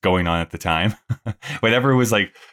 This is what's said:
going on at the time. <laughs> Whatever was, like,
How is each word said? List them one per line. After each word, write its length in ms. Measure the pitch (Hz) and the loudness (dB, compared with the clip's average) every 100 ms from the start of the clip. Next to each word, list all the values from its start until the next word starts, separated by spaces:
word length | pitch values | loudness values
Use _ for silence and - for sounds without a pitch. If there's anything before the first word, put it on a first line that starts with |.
going 260 | 95 92 85 | 0 2 2
on 140 | 85 | -2
at 100 | 82 | -4
the 60 | 85 | -6
time. 360 | 85 80 104 - - - 113 | -2 0 -2 -4 -8 -8 -8
<laughs> 340 | - - 147 | -10 -12 -4
Whatever 340 | 113 123 135 127 | 0 2 2 2
was, 160 | 117 | 2
like, 240 | 107 95 - - | 0 0 -6 -20